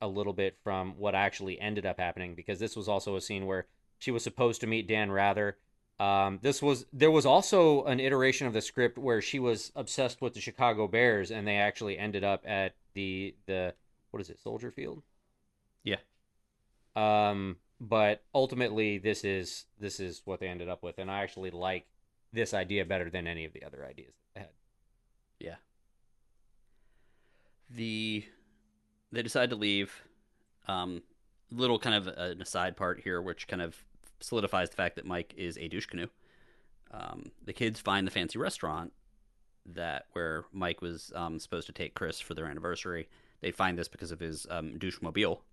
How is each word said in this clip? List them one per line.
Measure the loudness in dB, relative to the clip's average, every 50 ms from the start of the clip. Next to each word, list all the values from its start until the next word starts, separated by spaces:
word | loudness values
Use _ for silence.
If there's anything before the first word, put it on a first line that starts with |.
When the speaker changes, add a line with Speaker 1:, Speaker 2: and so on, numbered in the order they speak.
Speaker 1:
a | -6 -4
little | -2 -2 -2 -2 0
bit | 0 0 0 0 -2 _
from | -2 -2 -2 -2 -4 -6 -2
what | -2 0 2
actually | 4 2 2 2 -2 -6 -6 -6 -4
ended | -4 -2 -2 -2 -2
up | -2 -2 -2
happening, | -2 -4 -2 -4 -8 -8 -10
because | -10 -6 -6 -4 -4
this | -4 -4 -4
was | -6 -2 0
also | 0 0 0 -2 -4
a | -4
scene | -4 -4 -4 -4 -2
where | -2 -2 -2 -4 -6 _ _ _ _ _ _
she | -4 -2
was | -2 0 -2
supposed | -4 0 2 2 2 4 2
to | -2 -2
meet | 0 -2 0 2
Dan | 2 2 2 2
Rather. | 2 4 4 4 4 4 0 0 -2 -6 _ _ _ _ _ _ _ _
Um, | 2 2 4 4 4 4 2 0
this | 0 0 2 4
was, | 4 2 2 2 0 -8 2
there | 6 8 8
was | 10 8 8
also | 10 8 8 8 8 8 8 10 10 8 6 4
an | 2 2 2
iteration | 4 4 4 6 6 6 4 4 0 0
of | 0
the | 0
script | -2 -2 0 2 2 2 2 0
where | 0 2 2 2
she | 2 0 -2 0
was | 2 2 2 0 -2 -8 -8
obsessed | -8 -6 -6 -2 0 0 0 0 -2
with | -4 -4 -4
the | -4
Chicago | -10 -10 -2 2 4 4 4 4 2 2
Bears, | 4 6 6 6 6 4 2 -2
and | -4 -4 -2 0
they | 2 4
actually | 4 2 2 0 -4 -4 -4 -2
ended | -4 -2 -2 0 2
up | 2 2 2 0
at | -2 -2 0 0 -2 -4 _ _ _ _
the, | -4 -4 -4 -2 -4 -4 -6 -8 -12 _
the, | -4 -2 0 0 -2 -4 -8 _ _ _ _ _ _
what | -10 -10
is | -10 -10
it, | -12 -12
Soldier | _ -8 -8 -6 -8 -10
Field? | -10 -8 -10 -10 -10 -12 -16 _ _ _ _ _ _ _ _ _ _ _ _ _ _ _ _
Speaker 2:
Yeah. | -4 -4 -4 -4 _ _ _ _ _ _ _ _ _ _ _ _ _ _ _ _ _ _
Speaker 1:
Um, | 4 6 6 8 8 6 6 4 2 -2 -4 -6 -8 _ _ _ _
but | -4 2 4 6 6 6 4 2 -2 _ _
ultimately, | 2 2 4 2 0 0 0 2 2 2 2 0 0
this | 0 0 0 0 0
is, | -2 -2 -2 -2 -6 -10 -12 -14 _ _ _
this | -8 -8 -6 -6
is | -8 -8 -8 -10 -8
what | -8 -6 -6
they | -6 -6
ended | -6 -6 -6 -6
up | -8 -8 -8
with, | -12 -10 -8
and | -8 -6
I | -4 -4 -4
actually | -4 -6 -8 -10 -8
like | -6 -4 -2 -2 -2 -2 -6 _ _ _ _ _ _ _ _ _ -2
this | -2 -2 0 0
idea | -2 -2 0 0 0 0
better | 0 0 -2 -2 -2
than | -4 -6 -6 -4
any | -6 -6 -8
of | -10 -12
the | -14 -16
other | -16 -14 -14 -14
ideas | -14 -16 -18 -20 -20 _ _ _ _ _
they | -20
had. | -20 -20 _ _ _ _ _ _ _ _ _ _ _ _ _ _ _ _ _ _
Speaker 2:
Yeah. | -14 -14 -14 -16 _ _ _ _ _ _ _ _ _ _ _ _ _ _ _ _ _ _ _ _ _ _ _ _ _ _ _ _ _ _ _ _ _ _ _ _ _ _ _ _ _ _
The, | -10 -6 -4 -4 -2 -2 -2 -2 -2 -2 -4 -8 -16 _ _ _ _ _ _ _ _ _ _ _ _ _ _ _
they | -6 -4
decide | -4 -2 2 2 2 2
to | 0
leave. | 0 2 2 2 2 2 -2 -6 -14 -20 -20 _ _ _ _ _ _ _ _ _ _ _ -6
Um, | -4 -4 -4 -4 -6 -8 -10 _ _ _ _ _ _ _ _ _
little | -4 -2 2 2 2 2
kind | 2 2 0
of | 2 0 -2
an | -6 -6 -6 -6 -6 -8
aside | -10 -6 -4 -2 -2 -2 -2
part | -2 -2 -2 -2 -4
here, | -4 -4 -4 -4
which | -4 -4 -6 -8 -8 -8
kind | -6 -6
of | -6 -6 -8 -12 -20 -20 -20 -20 -20 -20 -20 -16
solidifies | -10 -4 -2 -2 -2 0 0 0 0 -2
the | -2 -2
fact | -2 -2 -2
that | -6 -10
Mike | -6 -6 -6 -6 -6 -10 -8
is | -8 -8 -8 -8
a | -10 -8
douche | -6 -8 -8
canoe. | -6 -8 -8 -8 -8 -10 _ _ _ _ _ -20 -20 _ _ _ -20 -20 _ -20 -18
Um, | -16 -14 -12 -12 -12 -14 -14 -16 -18 -16 -14
the | -14 -4
kids | -2 -2 -2 -2 -2
find | -2 0 2 2 2 0
the |
fancy | -2 -2 -4 -4 -4 -4
restaurant | -4 -4 -4 -4 -6 -4 -4 -4 -8 -10 -14 _ _ _ _ _ _ _ _ _ _ _ _ _ _
that, | -18 -10 -8 -6 -6 -6 -6 -8 _ _
where | -4 -4 -2 -4 -6 -8 -10 -8
Mike | -6 -4 -4 -4 -4
was, | -6 -8 -8 -8 -12 -12 -10
um, | -8 -6 -6 -6 -8
supposed | -8 -8 -8 -8 -8 -8
to | -10
take | -10 -10 -8 -6
Chris | -6 -6 -6 -6 -8
for | -10 -10 -10
their | -8 -8
anniversary. | -8 -10 -8 -6 -6 -6 -6 -6 -8 -8 -8 -8 -10 -16 -20 _ _ _ _
They | -8 -8
find | -2 0 0 0 0 -2
this | -6 -8
because | -8 -12 -12 -12
of | -10 -8
his, | -8 -8 -8 -8 -8 -8
um, | -8 -6 -6 -8 -8 -6
douche | -6 -6 -6 -6
mobile | -8 -4 0 0 0 0 0 -2 -8 _